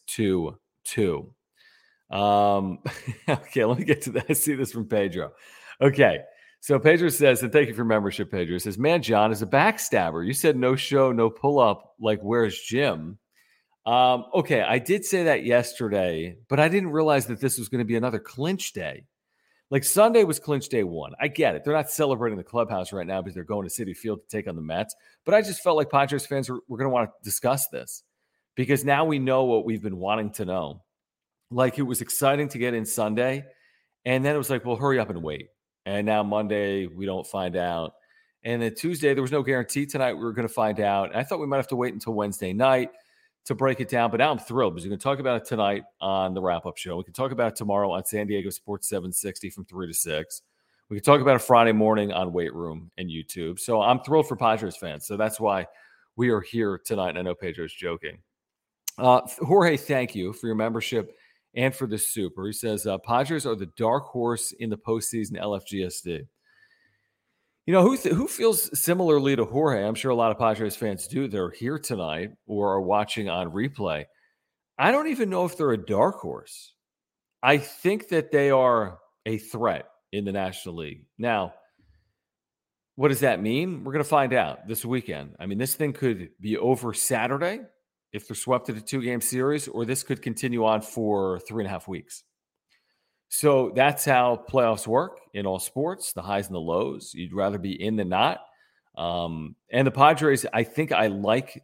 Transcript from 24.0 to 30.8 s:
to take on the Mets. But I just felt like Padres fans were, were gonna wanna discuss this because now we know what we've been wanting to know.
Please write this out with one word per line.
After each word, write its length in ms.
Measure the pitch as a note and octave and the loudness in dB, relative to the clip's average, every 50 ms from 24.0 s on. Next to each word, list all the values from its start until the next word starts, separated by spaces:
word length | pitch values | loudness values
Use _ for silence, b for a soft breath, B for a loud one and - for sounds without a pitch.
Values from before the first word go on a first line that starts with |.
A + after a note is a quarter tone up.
| - A2+ G#2 - - | -6 -6 -6 -6 -8
to 60 | - | -8
take 180 | - G#2+ F#2 | -8 -6 -6
on 80 | F#2+ E2+ | -6 -8
the 80 | D#2+ D#2 | -8 -6
Mets. 320 | D#2 D#2+ F2+ G#2+ - - b b b b b b | -4 -4 -4 -4 -4 -8 b b b b b b
But 100 | - F#3+ | 2 4
I 80 | G#3+ G#3+ | 4 4
just 220 | G3+ F3 - - | 2 -4 -4 0
felt 120 | F3+ E3 | 0 2
like 140 | D#3 D3 - | 2 2 2
Padres 340 | - C#3 C#3 C#3 D3 C#3 - | 2 2 2 2 0 -4 -4
fans 240 | - C#3+ C#3 C3 B2+ | -4 -4 -4 -4 -4
were, 120 | B2+ A#2 - - | -6 -10 -10 -10
were 100 | B2 A2 | -8 -4
gonna 120 | C3+ C3+ | -2 0
wanna 200 | B2+ B2 A2+ G#2+ - _ - | 0 0 0 0 -4 _ -10
discuss 420 | G#2+ G2 - - A#2+ C3 C#3 C3+ | -8 -6 -2 0 0 0 0 -2
this 380 | - - B1+ A#1+ - - - _ _ _ _ _ _ _ _ _ _ _ | -4 -6 -10 -12 -12 -16 -18 _ _ _ _ _ _ _ _ _ _ _
because 300 | - B2+ A#2 C#3 C3+ C#3 | -4 0 2 2 2 4
now 200 | C#3 C#3 C#3+ D#3+ | 4 2 4 4
we 140 | D#3+ D3+ C#3 | 2 0 0
know 240 | C3 C3 C3 C3 C3 | 0 2 2 4 4
what 220 | B2+ A#2 A2 - | 4 4 2 2
we've 180 | - A2 G#2 - | 0 -4 -4 -4
been 140 | G#2+ F#2+ | -6 -6
wanting 340 | F2+ F2+ G2 G#2+ A2 G#2+ G#2 G#2 | -4 -4 -2 -2 -2 -2 -4 -6
to 100 | - G#2+ | -6 -6
know. 400 | F2+ F2+ F#2 D#2+ C#2+ D2 F#2 | -4 -4 -4 -4 -6 -8 -14